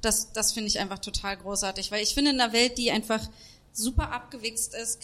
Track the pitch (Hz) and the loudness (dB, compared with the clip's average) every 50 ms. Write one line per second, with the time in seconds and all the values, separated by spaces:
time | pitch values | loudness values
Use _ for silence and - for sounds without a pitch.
0 | - 220 214 - - - - 220 214 - - 233 214 208 - - 196 190 196 190 | 2 2 2 2 -2 -2 -4 -2 -2 0 0 0 -2 -2 0 0 0 -2 -4 -8
1 | - - 190 - - 202 196 190 - 190 202 196 - 196 190 - 190 - 208 214 | -10 -6 -4 -4 -2 -2 -6 -6 -6 -4 -4 -2 -2 -2 -4 -4 -6 -4 -2 -2
2 | 208 214 - 285 285 294 277 262 247 233 214 233 240 247 240 247 240 233 - 220 | 0 0 2 4 4 4 6 4 2 4 6 6 4 4 4 2 2 2 2 2
3 | 220 - 226 220 - - - - - - - - - - _ - 214 254 262 - | 2 2 0 0 0 -6 -10 -14 -20 -20 -20 -20 -20 -12 _ -2 -2 2 2 2
4 | 311 - - 240 240 - - 254 214 233 226 - - - - - 233 226 - - | 0 2 -4 -8 -8 -10 -14 -8 -8 -6 -4 -4 -4 -4 -6 -8 -6 -6 -6 -6